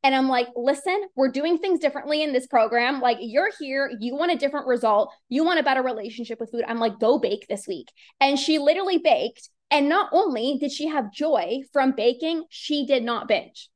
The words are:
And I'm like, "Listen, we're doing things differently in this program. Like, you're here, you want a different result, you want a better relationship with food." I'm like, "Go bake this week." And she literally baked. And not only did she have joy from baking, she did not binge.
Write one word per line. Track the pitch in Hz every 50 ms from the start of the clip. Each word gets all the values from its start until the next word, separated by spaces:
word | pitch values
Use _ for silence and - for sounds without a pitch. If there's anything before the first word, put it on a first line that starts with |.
| -
And | 269 269
I'm | 262 262 262
like, | 262 247 240 240 -
"Listen, | 240 240 262 277 277 - 381 370 415 403 381 _
we're | - 269 269
doing | 262 269 285 330 349 320
things | 330 392 370 -
differently | 311 285 285 285 - 285 302 302 311
in | 302 269
this | 254 262
program. | - - 247 220 220 226 240 240 254 285 269
Like, | 247 247 233 -
you're | - 233 214 277 359 427 392 -
here, | 311 269 262 269 277 269 247 214
you | 214 240 247
want | 285 330 349 339
a |
different | 262 285 277 285 294 -
result, | 262 247 240 - 220 208 208 220 - - _ _ _
you | 240 269 320
want | 339 359 320
a | 277
better | 285 262 262 254
relationship | 254 247 220 202 233 220 233 233 233 226 220
with | 240 226
food." | - 233 233 -
I'm | 226 233
like, | 226 233 202 214
"Go | 226 214 262 269
bake | - - 202 208 - _
this | 220 202 -
week." | - 190 151 117 - _ _ - - _ _
And | 269 277 285 269
she | 277 - 311 311
literally | 285 285 330 359 392 381 381 349
baked. | 359 320 240 - 139 - - - - - _ _ _ _
And | 285 294 277 285
not | 320 381 403 381 -
only | 339 440 381 269 220 226 262 285 254
did | 294 285
she | - - 294
have | 320 311 294 233 202 -
joy | - 285 320 302 220 175 170 220 269 269 _ _
from | 285 262 269 262
baking, | - 214 240 254 247 - 320 330 320 320 _
she | - - - - 294 294 277
did | 226 277 254 226
not | 233 240 220 -
binge. | - 220 - - - _ - - _ _